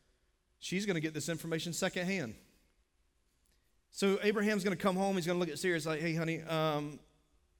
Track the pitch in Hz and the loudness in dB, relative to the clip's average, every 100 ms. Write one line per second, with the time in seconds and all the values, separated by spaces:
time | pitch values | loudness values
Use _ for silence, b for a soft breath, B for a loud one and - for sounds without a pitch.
0 | _ _ _ _ _ - - 180 208 170 | _ _ _ _ _ -12 -4 -2 0 0
1 | 156 156 151 160 170 160 165 156 185 185 | 0 -4 -4 -4 -2 -4 -2 -2 -2 0
2 | 180 196 123 98 - _ _ _ _ _ | -2 -2 -4 -8 -18 _ _ _ _ _
3 | _ _ _ _ _ _ _ _ _ - | _ _ _ _ _ _ _ _ _ 0
4 | 196 190 208 214 208 208 190 175 202 185 | 2 4 2 2 2 2 0 2 2 2
5 | 196 190 170 180 175 147 185 165 160 156 | 2 2 0 0 0 0 0 0 0 -2
6 | 165 160 160 160 - 160 156 147 147 143 | 0 0 0 -2 -2 0 2 0 -2 -8
7 | - _ _ _ _ | -18 _ _ _ _